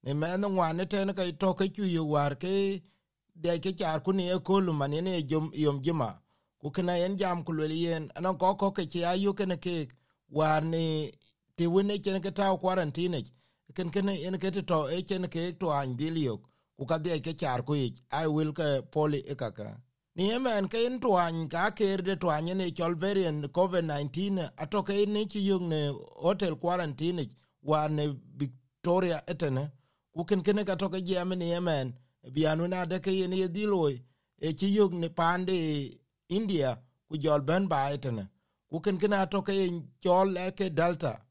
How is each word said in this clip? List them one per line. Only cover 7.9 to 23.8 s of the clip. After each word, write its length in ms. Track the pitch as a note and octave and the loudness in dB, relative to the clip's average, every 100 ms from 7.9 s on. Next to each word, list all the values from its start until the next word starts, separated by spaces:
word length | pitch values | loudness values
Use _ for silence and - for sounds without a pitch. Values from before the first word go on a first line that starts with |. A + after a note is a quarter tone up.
| E3 D3+ - | -2 -6 -4
anan 200 | F#3 E3+ | -2 2
ko 160 | F3+ | 2
ko 160 | G3 G3 | 4 0
ke 140 | G3 E3 | 0 -4
chi 140 | F3 | -2
ayu 260 | E3+ F#3 G3 | 0 2 2
kene 220 | G3+ F#3+ F3 | 0 -2 -2
ke 320 | F3+ E3+ C3 - _ _ _ | -2 -4 -4 -12 _ _ _
war 340 | C#3+ D#3 D#3 | 0 4 2
ni 500 | D#3+ E3 E3 D#3 D3 - _ _ _ - | 2 0 0 -2 -4 -10 _ _ _ -2
ti 100 | E3+ | 2
wene 280 | F#3 G3+ G3+ | 4 2 0
chen 180 | G3+ F#3+ | -2 -2
ke 100 | F#3 | -2
tau 220 | G3+ G3 F#3 | 0 2 2
quarantine. 600 | F#3 F#3 D#3 C#3 F3+ D#3 B2 _ _ _ _ | 2 2 0 -2 -2 -2 -6 _ _ _ _
Ken 160 | D3+ F3 | -6 -2
kene 220 | F3 G3 F#3+ | 0 0 -2
yen 160 | E3+ F#3 | -4 -2
ke 120 | F#3+ | -2
ti 120 | F#3+ | -4
to 260 | E3 D#3+ C#3+ | 0 0 0
e 140 | F3 | -4
chen 260 | - F#3 F3+ | -2 -4 -2
ke 140 | E3 F3 F3 | -4 -4 -4
to 100 | F3 | 0
an 260 | C#3+ C3+ A#2+ | 0 0 -2
dil 200 | D#3 E3 | -2 0
yok. 220 | C#3 G#2+ - _ _ - | -2 -4 -12 _ _ -12
Ku 80 | C3+ | -4
ka 120 | D#3+ | -2
de 220 | D#3+ D#3+ | 0 -2
ke 120 | E3 D#3 | -4 -4
char 260 | D3 B2 | -2 -2
ku 120 | B2 | 0
ich, 220 | D3 B2 B2 _ | 0 0 -4 _
ai 160 | C#3+ D#3+ | -2 0
wil 260 | D3+ D#3 | 0 -2
ke 160 | D3 D3+ C3+ C3 | 0 0 0 -2
poli 280 | D#3 D3+ C#3+ | 0 0 0
e 160 | - | -6
kaka. 340 | C#3 A#2 - G#2+ G#2+ _ _ _ E3+ | -6 -8 -8 -12 -14 _ _ _ -2
Ni 160 | G3 | -2
e 60 | A#3 | 0
men 300 | C4 G#3 F#3+ | 0 0 0
ke 100 | A3+ A#3+ | 0 0
in 120 | B3+ | 0
twany 480 | B3 F#3 E3+ E3 D#3+ | 2 2 2 -2 -4
ka 200 | E3+ G3+ | 0 -2
ker 280 | G#3 G3 F#3+ | 2 0 2
de 140 | F3+ F#3 | -2 0
twany 380 | F3 D3+ E3 | 0 0 0
ne 160 | F#3+ F3+ | -2 -2
chol 240 | - E3+ | -2 -2
variant 580 | E3+ F#3+ G3 F3 D3+ C#3+ | 0 0 2 0 -2 -2
covid 320 | F3 F#3 F3+ | 2 2 2